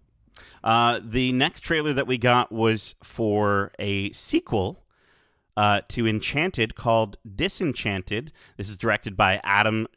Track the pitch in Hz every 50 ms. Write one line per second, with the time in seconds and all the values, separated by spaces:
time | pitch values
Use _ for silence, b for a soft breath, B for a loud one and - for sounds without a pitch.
0 | _ _ _ _ _ _ B B B B B B B 113 113 117 117 120 120 98
1 | 104 113 110 127 127 127 127 127 143 - - - - - 165 156 151 151 135 135
2 | 135 117 131 113 120 123 120 123 120 - 113 110 113 113 110 104 - - - _
3 | - - - - 113 107 104 107 104 101 101 98 98 - - - 101 101 101 98
4 | 98 101 - - - - - 349 - - 117 101 92 113 185 - _ _ _ _
5 | _ _ _ _ _ _ _ _ _ _ - 104 104 104 101 98 - - - 120
6 | 113 110 107 107 - - 135 147 170 190 - 127 110 113 - - - 120 113 113
7 | 110 101 - - - 107 98 104 165 190 - - 190 143 117 - - 110 98 92
8 | - - 104 113 151 - - b b b b b 98 107 98 90 113 113 104 -
9 | - 107 95 98 101 92 98 - - 98 101 101 107 110 110 110 110 - _